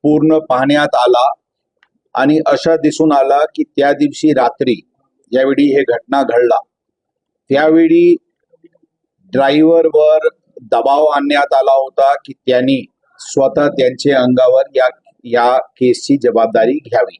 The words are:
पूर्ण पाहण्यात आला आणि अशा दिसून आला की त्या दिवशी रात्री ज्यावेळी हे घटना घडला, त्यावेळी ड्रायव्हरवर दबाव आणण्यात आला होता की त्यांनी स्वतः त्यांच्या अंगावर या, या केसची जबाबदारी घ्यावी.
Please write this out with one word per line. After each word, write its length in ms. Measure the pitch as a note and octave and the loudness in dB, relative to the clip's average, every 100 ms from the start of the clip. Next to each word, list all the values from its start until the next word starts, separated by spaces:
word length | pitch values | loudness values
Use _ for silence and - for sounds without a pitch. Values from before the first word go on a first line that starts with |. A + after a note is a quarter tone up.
पूर्ण 340 | D3 D3+ D#3 D#3 | 2 2 2 0
पाहण्यात 580 | D#3 B2 C3+ D3 C#3+ C#3+ | 0 -2 0 0 0 0
आला 380 | B2 B2 C3+ - _ _ _ _ _ _ _ - | 0 2 0 -4 _ _ _ _ _ _ _ -2
आणि 240 | C3+ D#3 D3+ | 0 0 0
अशा 300 | C#3+ E3 D#3+ | -2 0 -2
दिसून 360 | D3+ - D#3 | -2 0 0
आला 340 | C#3+ C3+ C#3 D3+ | 2 0 0 -2
की 180 | - | -4
त्या 280 | D3 - C#3 | -8 -2 -2
दिवशी 400 | C#3 D3 C#3+ D#3 | 0 -4 -2 -2
रात्री 500 | C#3 A#2+ - B2+ A2+ _ _ _ _ _ | 0 -2 -2 -4 -4 _ _ _ _ _
ज्यावेळी 440 | A#2+ C3 C3+ C#3+ C3+ | -2 0 0 0 0
हे 60 | |
घटना 420 | - A#2+ - C3+ | -2 -4 -4 -4
घडला, 360 | C3 A#2+ A#2+ G#2+ - _ _ _ _ _ _ _ _ | -2 0 0 -2 -4 _ _ _ _ _ _ _ _
त्यावेळी 640 | C3+ D#3 D#3+ E3 E3+ F3 E3+ _ _ _ _ _ _ _ _ _ _ _ | 0 2 2 4 4 2 0 _ _ _ _ _ _ _ _ _ _ _
ड्रायव्हरवर 960 | B2+ C3+ D3 D#3 E3 D#3+ D3+ D3+ D#3 D#3 _ _ - | -2 0 2 2 2 2 2 2 2 -2 _ _ -20
दबाव 440 | A2+ A#2+ B2+ C#3+ D#3 | -4 -2 0 0 0
आणण्यात 480 | C#3+ C#3+ D3 C#3 | 0 -2 -2 0
आला 180 | C3+ C3+ | 0 2
होता 420 | C3+ C3+ - C3+ | 0 0 0 0
की 200 | C#3+ - | 0 -8
त्यांनी 520 | - - B2 C3 C3+ G2 _ _ _ | -10 -2 0 0 -4 -6 _ _ _
स्वतः 480 | - - C3+ C3+ D3 | -8 -2 -2 0 -2
त्यांच्या 520 | C#3+ B2+ B2 C#3+ C3+ | 0 -2 -2 -2 0
अंगावर 440 | B2+ B2+ B2+ C3 C3+ C3 | 0 2 2 2 0 -2
या, 140 | B2+ - _ _ | -2 -4 _ _
या 340 | B2 A#2 A#2+ B2+ | -4 0 2 0
केसची 600 | - _ B2+ A#2+ - C#3 | -4 _ 0 0 -2 -2
जबाबदारी 560 | B2 A2+ A2 A2+ A2+ D3 | 0 0 0 0 0 -2
घ्यावी. 380 | A#2+ A#2 G2 - | -4 -4 -4 -8